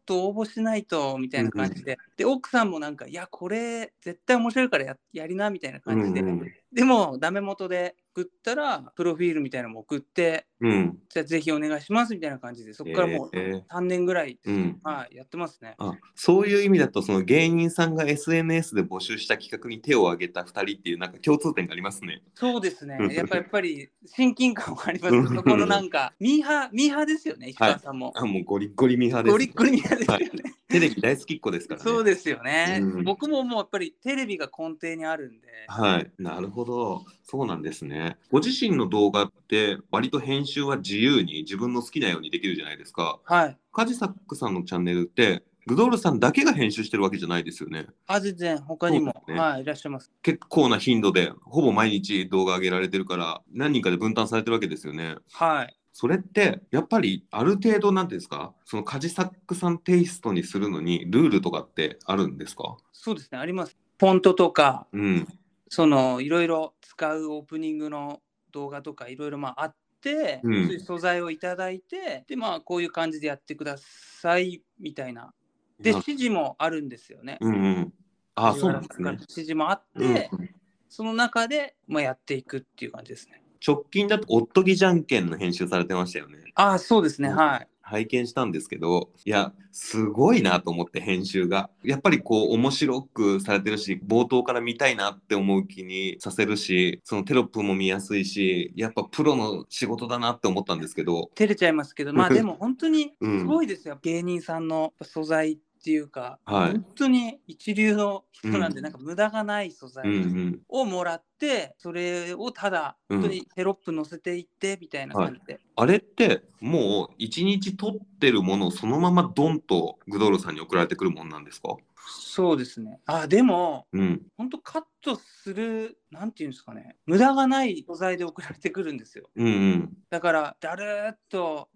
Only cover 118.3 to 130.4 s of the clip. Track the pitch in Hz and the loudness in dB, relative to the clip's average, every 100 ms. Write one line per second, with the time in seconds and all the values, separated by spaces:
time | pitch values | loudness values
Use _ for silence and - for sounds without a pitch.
118.3 | 107 92 98 90 - 107 147 180 180 170 | 4 2 0 0 -2 -2 2 4 4 2
119.3 | - 160 156 - 87 82 - - 101 107 | 2 2 0 0 0 0 -8 -8 2 4
120.3 | 92 85 78 80 90 85 87 92 78 82 | 4 0 -10 0 2 2 0 -2 -2 -10
121.3 | 76 73 - - - _ _ - - - | -14 -16 -12 -10 -10 _ _ -18 -16 -8
122.3 | - 180 139 123 120 110 - - 160 151 | 0 2 2 0 -10 -14 -12 -4 -4 4
123.3 | 202 254 180 175 139 - 185 92 160 - | 6 6 4 0 -4 -6 0 0 0 -6
124.3 | - 254 320 - 320 320 _ 294 233 _ | -10 -10 -10 -8 -10 -10 _ -6 -6 _
125.3 | _ 196 190 226 220 220 - _ 156 214 | _ -12 -6 -4 -4 -8 -12 _ -10 -10
126.3 | - 147 127 - 110 - _ - 190 262 | -8 -10 -10 -18 -18 -20 _ 0 4 6
127.3 | 269 262 269 254 160 - 170 185 180 175 | 4 2 2 0 -4 -10 -6 -4 -4 -6
128.3 | - - - 170 185 160 139 - - - | -10 -14 -8 -6 -6 -8 -8 -14 -20 -14
129.3 | - 117 101 98 87 - - - 170 170 | 0 2 4 4 4 0 -10 -8 -2 2
130.3 | 160 | 0